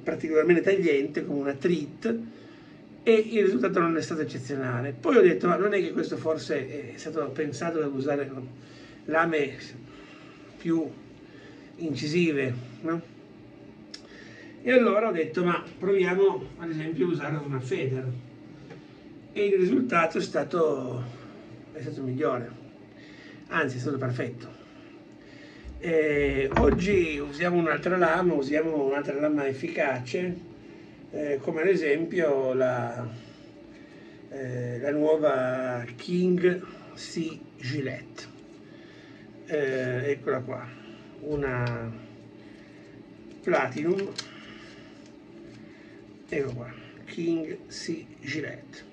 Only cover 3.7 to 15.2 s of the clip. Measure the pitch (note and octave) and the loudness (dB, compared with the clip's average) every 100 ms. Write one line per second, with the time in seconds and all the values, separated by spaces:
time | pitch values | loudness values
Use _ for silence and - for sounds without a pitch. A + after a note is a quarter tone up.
3.7 | F3+ E3+ D#3+ C#3+ D#3+ C3+ C3 B2 C#3 B2+ | 4 4 2 -2 -4 -4 -6 -6 -4 -2
4.7 | A#2+ C#3 C#3 A#3 B3 F#3 D#3+ F3+ E3 G#3 | -2 -4 -2 6 8 8 8 2 4 2
5.7 | G3+ E3 - D#3+ D#3 D#3+ D#3 - C#3+ B2+ | 2 0 -2 -2 -2 -2 -2 -2 -4 -4
6.7 | D3 A#2+ - D#3 D#3+ C#3 A2 D#3 A#2+ E3+ | -8 -10 -10 -6 -4 -4 -4 -4 -2 -2
7.7 | D#3+ C#3+ C3+ C#3 C#3+ C3+ C3 B2+ - - | 0 -2 -2 -2 -2 -2 -8 -12 -14 -20
8.7 | - - - - D#3 E3+ D#3 C3+ - - | -20 -20 -14 -2 2 2 2 0 -4 -14
9.7 | - - - - - - - - - E3 | -16 -18 -18 -20 -20 -20 -20 -20 -8 0
10.7 | E3 C#3+ - - - - - - - - | 0 0 -8 -18 -20 -20 -20 -20 -20 -20
11.7 | - E3 B2 D3 E3+ E3+ C#3+ C3 B2 - | -8 -4 -2 0 2 4 2 0 -2 -8
12.7 | - D#3+ E3+ - - - - - - - | -8 -4 -4 -6 -20 -20 -20 -20 -20 -20
13.7 | - - - - - - - - - A#3+ | -20 -18 -18 -18 -20 -18 -18 -18 -6 4
14.7 | B3+ A3 G3 A3+ E3+ | 6 8 4 2 0